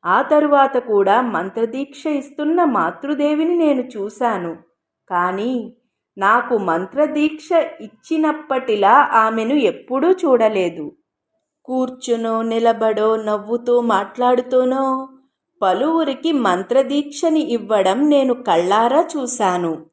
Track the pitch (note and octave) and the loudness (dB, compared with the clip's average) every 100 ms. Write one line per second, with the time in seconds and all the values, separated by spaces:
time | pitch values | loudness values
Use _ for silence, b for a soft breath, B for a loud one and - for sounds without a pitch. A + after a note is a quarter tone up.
0 | E3+ G3 C4+ D4+ D4+ C#4+ C4+ C4 A#3+ G#3 | 0 0 2 2 4 4 4 0 0 2
1 | G3 A#3 B3 F#3 F#3+ A3+ A3+ B3+ C#4 - | 4 2 0 -4 -6 -4 -4 -4 -10 -8
2 | D#4+ D4 C4+ - D4+ E4+ E4 A3+ E3 F3+ | -4 -4 -6 -6 -2 2 2 2 -2 -4
3 | C#4 C#4+ D4 D4+ D#4+ F4 D#4 C4+ B3 A3 | -6 -2 0 0 0 2 2 0 -2 -8
4 | G3+ - A#3+ G3+ F3 E3 _ _ _ _ | -10 -4 -2 -2 -6 -10 _ _ _ _
5 | _ F3+ F3+ F#3+ A3+ B3+ G3+ - _ _ | _ -2 0 -2 -4 -4 -8 -16 _ _
6 | _ - G3 A#3 B3 A#3+ F#3 E3 F#3 C4+ | _ -2 2 2 2 -2 0 -2 -4 -2
7 | D4+ D4+ D4+ D#4 - E4+ C#4+ - G#3+ _ | 0 0 -2 -4 -2 0 0 -8 -20 _
8 | - D#4+ D#4 D4+ - C4 B3+ G#3+ G3 B3+ | -6 -2 0 -2 -4 -4 -2 2 4 4
9 | C#4+ A3+ A3 A3+ A3 C#4+ A3+ - - B3+ | 4 2 2 0 0 2 0 -2 -6 -2
10 | D#4+ F#4 D#4 B3 A3 G#3 F3+ E3+ D3+ _ | 0 0 2 2 2 2 -2 -4 -14 _
11 | _ _ _ _ _ _ - B3+ B3+ B3+ | _ _ _ _ _ _ -8 -4 -4 -6
12 | - A#3 A3+ A3+ A3+ A3+ A3+ A3 A3 G#3 | -4 -4 -2 -2 -2 2 2 2 0 2
13 | G#3+ A3 G#3+ G#3 G3+ A#3 A#3+ A#3+ A#3+ G3 | 0 0 -2 -4 -4 -4 0 0 2 0
14 | G3+ - B3 B3 B3 B3+ B3+ C4 C4+ C4 | -2 -2 2 2 2 0 0 0 -2 -4
15 | C4+ - _ _ _ _ F#3+ F#3 C#4+ E4 | -8 -18 _ _ _ _ 0 0 0 0
16 | D4+ C4 E4 D4 G#3+ F3+ F#3+ B3+ B3+ C#4+ | -2 -2 -2 0 0 0 0 0 2 -2
17 | D4 - E4 D#4+ C#4 A#3 G3 G#3+ F#3+ G3+ | -4 -2 0 0 0 -4 0 0 2 2
18 | D4 C#4+ C4 B3 - E3+ F3 G#3 A#3 C#4 | 2 4 2 -2 0 0 2 2 4 2
19 | E4 D#4 B3 - G3+ F3+ E3+ D#3+ - | 0 -4 -6 -2 -2 0 -2 -6 -10